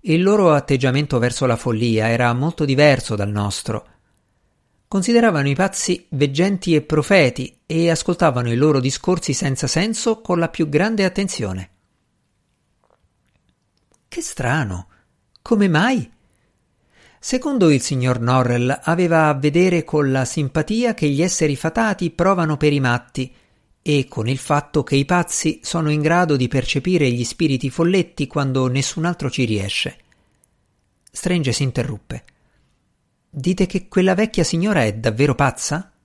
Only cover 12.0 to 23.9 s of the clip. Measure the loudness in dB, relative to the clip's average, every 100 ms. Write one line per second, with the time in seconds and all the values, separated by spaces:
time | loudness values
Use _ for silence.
12 | _ _ _ _ _ _ _ _ _ _
13 | _ _ _ _ _ _ _ _ _ _
14 | _ -10 -10 -6 -2 -2 -2 -6 -12 _
15 | _ _ _ _ -2 2 2 2 2 0
16 | -4 _ _ _ _ _ _ _ _ _
17 | _ _ -6 -4 -2 2 4 4 0 -2
18 | 0 0 2 2 2 0 0 -2 -2 0
19 | 2 4 2 2 0 2 2 2 0 0
20 | 2 0 -2 -2 -2 -2 -2 0 -2 0
21 | 0 2 0 0 0 0 -2 0 -2 -2
22 | -4 0 2 2 0 2 2 2 0 0
23 | -4 -8 -8 -12 _ _ _ _ 0